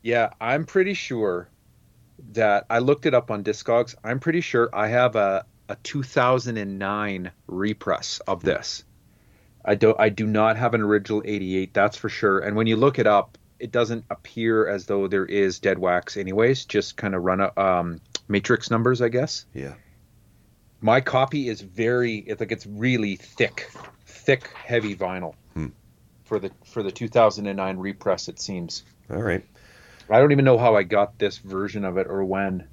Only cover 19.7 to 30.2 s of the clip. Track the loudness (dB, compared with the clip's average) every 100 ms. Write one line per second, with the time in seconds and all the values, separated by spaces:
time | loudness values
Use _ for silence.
19.7 | -14 _ _ _ _ _ _ _ _ _
20.7 | _ 2 2 4 0 0 -2 -6 -8 -12
21.7 | -2 0 2 0 -4 -8 -8 -6 -8 -10
22.7 | -4 0 0 -2 -6 -12 -2 -2 -2 -16
23.7 | -18 -20 _ -20 -4 0 0 0 -18 -2
24.7 | -2 -2 -4 -6 -6 -10 -12 _ -10 -10
25.7 | -12 _ _ _ _ _ -6 -6 -14 -12
26.7 | -6 -6 -6 0 6 6 4 -6 -4 -4
27.7 | -4 -8 -4 -2 -2 -4 -12 -8 -8 -8
28.7 | -12 _ _ -10 -6 -2 -2 -4 -20 -20
29.7 | -20 -20 -20 2 6